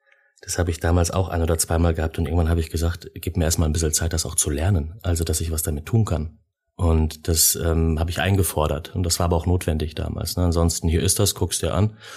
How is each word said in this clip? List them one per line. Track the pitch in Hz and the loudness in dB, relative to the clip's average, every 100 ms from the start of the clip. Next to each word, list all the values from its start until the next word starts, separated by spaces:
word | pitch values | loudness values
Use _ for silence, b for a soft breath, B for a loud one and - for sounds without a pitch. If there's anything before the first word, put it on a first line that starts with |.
| b b b b - | b b b b -8
Das | - | -2
habe | 87 | -2
ich | 85 | 0
damals | 82 87 85 | 2 2 2
auch | 92 90 | 0 -2
ein | 85 | -2
oder | 82 82 | 0 0
zweimal | - 82 85 | 0 2 2
gehabt | 78 78 - | 0 -2 -2
und | 73 | -2
irgendwann | 85 82 | 2 2
habe | 85 | 2
ich | 82 | 0
gesagt, | - 82 87 - | -2 -2 -4 -10
gib | - - 87 | -10 -6 -2
mir | |
erstmal | 78 80 80 | 0 2 2
ein | |
bisschen | 78 78 | 2 0
Zeit, | - 82 | 0 -2
das | 82 - | -2 -2
auch | |
zu | - - | -2 -2
lernen, | 73 85 101 73 - | 0 2 2 0 -4
also | 92 82 | -2 0
dass | 85 - | 0 -2
ich | 82 | -2
was | 78 | -4
damit | - 73 - | -4 -6 0
tun | 117 | 0
kann. | 107 80 78 - _ _ _ - | 2 -2 -4 -10 _ _ _ -2
Und | 87 80 78 - - | 2 4 2 -2 -2
das, | 80 - - | 2 2 2
ähm, | 85 82 80 78 | 0 2 2 2
habe | 82 | -2
ich | 87 | 0
eingefordert | 85 98 85 - 76 73 - | 2 2 2 0 0 -2 -4
und | 92 | -4
das | 87 - | -2 0
war | |
aber | 87 85 | 2 2
auch | 87 | 2
notwendig | 90 - 78 78 | 0 0 -2 -2
damals, | 80 80 - 82 - | -4 -6 -6 -4 0
ne? | |
Ansonsten, | 90 85 85 - 85 | 2 4 2 2 0
hier | 80 | 2
ist | - - | 2 2
das, | 101 | 2
guck's | - 90 - | 0 -4 -2
dir | 82 | -2
an | 85 107 B B | 2 0 B B